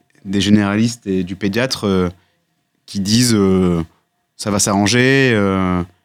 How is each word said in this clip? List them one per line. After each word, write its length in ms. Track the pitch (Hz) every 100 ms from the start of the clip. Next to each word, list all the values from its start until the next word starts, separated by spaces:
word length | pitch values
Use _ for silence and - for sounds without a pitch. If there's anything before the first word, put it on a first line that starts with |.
| _ _
des 160 | 98 101
généralistes 640 | 98 104 101 104 117 117 101
et 160 | 95
du 140 | 92 95
pédiatre, 500 | 104 104 131 - 107
euh, 220 | 95 90 90 _ _ _ _ _ _
qui 140 | - 101
disent, 360 | 98 110 123
euh, « 460 | 110 98 95 92 85 80 _ _ _ _ -
Ça 140 | 113
va 80 | 101
s'arranger, 720 | 107 98 101 120 127 135 135
euh, 500 | 110 101 95 92 90 87 _